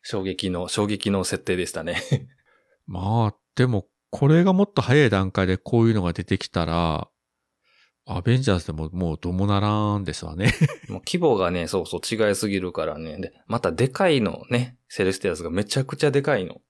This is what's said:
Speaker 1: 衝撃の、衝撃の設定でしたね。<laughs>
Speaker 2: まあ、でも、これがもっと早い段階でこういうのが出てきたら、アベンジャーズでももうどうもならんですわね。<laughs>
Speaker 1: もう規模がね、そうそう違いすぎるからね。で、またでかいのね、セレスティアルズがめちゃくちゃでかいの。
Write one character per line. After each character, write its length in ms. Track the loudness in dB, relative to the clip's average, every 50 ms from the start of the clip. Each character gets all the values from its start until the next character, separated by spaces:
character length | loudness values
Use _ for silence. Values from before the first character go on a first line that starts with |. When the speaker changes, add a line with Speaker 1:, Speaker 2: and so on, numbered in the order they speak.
Speaker 1:
衝 220 | _ -6 -6 -4 -4
撃 260 | -4 -4 -4 -4 -4
の、 180 | -4 -4 -6
衝 200 | -4 -2 -2 0
撃 240 | -2 -2 -2 -2 0
の 120 | 0 0 0
設 200 | -2 -4 -6 -2
定 120 | -4 -2
で 100 | -2 -2
し 60 | -4
た 120 | -6 -8 -6
ね。 180 | -6 -6 -6 -2
<laughs> 800 | -2 -2 -2 -2 -10 _ _ _ _ _ _ _ _ _ _ _
Speaker 2:
ま 480 | -10 -8 -4 -2 0 0 2 2 0 -2
あ、 20 | _ _ _ _
で 100 | 0 2
も、 220 | 2 2 -2 -2 _ _ _ _ _
こ 180 | -4 2 4
れ 160 | 6 6 6 6
が 100 | 6 6
も 100 | 4 4
っ 80 | 2
と 100 | _ -2
早 220 | 2 4 6 6 6
い 60 | 6
段 220 | 4 2 0 0
階 160 | 2 0 2
で 100 | 2 2
こ 260 | 0 _ 0 4 4 6
う 40 |
い 40 | 6
う 40 | 4
の 80 | 2 0
が 100 | 0 -2
出 100 | -4 -2
て 140 | -2 -2
き 100 | -2 -2
た 180 | -4 -2 -2 -2
ら、 440 | 0 0 0 0 0 0 -2 -6 _ _ _ _ _ _ _ _ _ _ _ _ _ _ _ _ _ _ _ _
ア 160 | -8 -8 -2
ベ 160 | 0 2 2
ン 40 | 2
ジ 100 | 2 2
ャ 40 | 2
ー 40 | 0
ズ 80 | 0
で 60 | -4 -6
も 160 | -6 -6 -6
も 220 | -4 -2 -2 -2 -2
う 40 | -4
ど 100 | -4 -4
う 40 | -2
も 140 | 0 0
な 140 | 2 2 2
ら 360 | 2 0 0 0 0 0 0
ん 60 | -2 -2
で 100 | -6 -8
す 120 | -8 -10
わ 100 | -10 -6
ね。 180 | 0 0 0 2 2 0 0
<laughs> 180 | 0 -8 -12 -12
Speaker 1:
も 80 | -12
う 40 | -10 -6
規 120 | -4 -2
模 200 | 2 4 4 4
が 140 | 4 2 0
ね、 160 | 0 -2 -4
そ 140 | -2 -2 -4
う 40 | -4
そ 120 | -4 -8
う 40 | -8
違 300 | -6 -4 -2 0 2 2
い 40 | 2
す 140 | 0 -2 -2
ぎ 100 | -2 -2
る 140 | -4 -4 -4
か 120 | -4 -4
ら 120 | -4 -6
ね。 200 | -8 -10 -10 -10
で、 160 | -10 -10 -12 _ _ _
ま 140 | -6 -6 -2
た 100 | 0 -2
で 160 | 0 2 0
か 220 | -2 2 2 2 4
い 100 | 4 2
の 260 | 2 0 -4 -6 -6 -2
ね、 280 | -2 -2 -2 -2 -8 _ _ _
セ 160 | -4 0 0
レ 80 | 0 0
ス 60 | 0
テ 100 | -2 -4
ィ 20 |
ア 20 | -4
ル 20 |
ズ 60 | -2 -6
が 60 | -4
め 140 | -2 -2 -2
ち 140 | 0 -2
ゃ 80 | -2 -2
く 100 | -2 -2
ち 100 | 0 0
ゃ 60 | 2
で 100 | 2 2
か 160 | 0 2 0
い 80 | 0 -2
の。 160 | -6 -10 -16 _